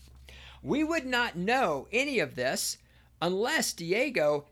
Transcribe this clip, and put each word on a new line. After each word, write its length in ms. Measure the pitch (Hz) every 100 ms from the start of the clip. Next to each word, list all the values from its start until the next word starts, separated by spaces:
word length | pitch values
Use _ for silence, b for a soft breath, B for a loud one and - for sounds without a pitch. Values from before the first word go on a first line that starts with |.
| - - B B B B
We 200 | 127 262
would 240 | 311 330 254
not 300 | 247 233 -
know 500 | 185 254 208 143 -
any 260 | 220 285 247
of 160 | 147
this 440 | 120 123 190 - - b b b _
unless 500 | 175 185 240 311 -
Diego 720 | - 170 202 294 180 147 147 -